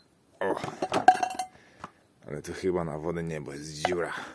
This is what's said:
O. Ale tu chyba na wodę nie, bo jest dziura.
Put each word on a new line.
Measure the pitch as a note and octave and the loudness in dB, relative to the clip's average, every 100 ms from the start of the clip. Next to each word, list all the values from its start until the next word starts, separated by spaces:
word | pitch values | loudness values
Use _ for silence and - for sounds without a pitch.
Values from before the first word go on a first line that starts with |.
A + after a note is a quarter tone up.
| - _ _ - | -20 _ _ -2
O. | G2 - - - - - - F#5 - - F#5 - - - - - _ _ - | 0 0 -2 -4 0 4 6 6 4 -4 -8 -10 -20 -18 -18 -18 _ _ -10
Ale | D2 | -8
tu | D2 | -6
chyba | E2 F#2 F2 | -2 2 2
na | E2 D2+ | 0 -2
wodę | D#2+ E2+ | -2 -2
nie, | E2 D#2 | -2 -4
bo | C2 | -6
jest | C#2+ D2+ | -10 -10
dziura. | D2+ D#2 F2 D#2 - - | -2 0 2 -2 -4 -10